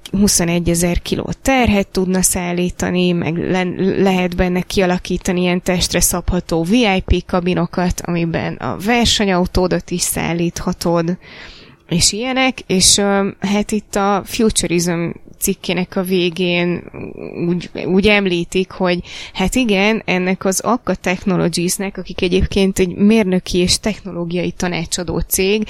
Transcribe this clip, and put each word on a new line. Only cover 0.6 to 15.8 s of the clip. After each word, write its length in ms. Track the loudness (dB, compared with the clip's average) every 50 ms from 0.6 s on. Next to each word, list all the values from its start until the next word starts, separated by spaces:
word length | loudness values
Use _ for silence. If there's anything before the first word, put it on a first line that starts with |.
| 0 0 0 2 2 0 0 -2
kiló 280 | -2 -2 -4 -4 -4 -6 -6 -4
terhet 460 | 0 2 2 2 2 2 2 0 0 0
tudna 340 | -2 -2 0 2 0 0
szállítani, 920 | 0 0 -2 -2 -4 -4 -2 -2 -2 -2 -2 -4 -4 0 2 2 2 2
meg 240 | 2 0 0 -2 -2
le-, 640 | -2 -2 0 0 0 0 -2 -2 0 0 0 2 4
lehet 340 | 2 4 4 2 0 0 0
benne 240 | 0 0 2 2 0
kialakítani 800 | -2 0 0 2 2 2 2 0 -2 -2 -4 -2 -2 -2 0 2
ilyen 220 | 2 2 0 0
testre 380 | 0 0 0 0 0 0 0 0
szabható 640 | 0 2 0 -2 -2 0 0 -2 0 0 -2 0 2
V 80 | 2
I 300 | 2 4 4 4 2 0 0
P 180 | 0 -2 -2 -2
kabinokat, 720 | -2 -2 0 0 0 0 0 -2 -2 -2 -2 0 0 -2 -2
amiben 540 | -4 -4 -2 -2 -2 -2 -2 -2 -4 -4 -6
a 220 | -6 -6 -6 -6
versenyautódat 1120 | -4 -2 0 2 2 2 2 2 2 2 2 2 2 0 0 2 0 2 2 0 -2 -2 -4
is 100 | -4 -4
szállíthatod, 1200 | -4 -2 -2 -4 -2 -2 -2 0 -2 -2 -2 -4 -4 -4 -4 -2 0 0 2 2 0 0 -2 -4 -8 -20 -20 -20 -20 -20 -20 -20 -20 -20 -20 _ _ -4
és 240 | 0 2 2 2
ilyenek, 480 | 0 0 -4 -2 0 2 2 2 0 -2 -4
és, 320 | -2 0 2 4 4 4 4
ö, 300 | 4 2 2 2 0 0 -4 -4
hát 340 | -2 0 0 0 0 -2
itt 220 | -4 -4 -4 -4 -2
a 280 | 0 2 2 0 0 -2
Futurism 840 | -4 -2 2 2 2 2 0 -2 0 0 0 0 0 -2 -2 -2 -4 -6 -10 -16 -20 -12 -6
cikkének 580 | -4 -4 -4 -4 -4 -4 -2 -2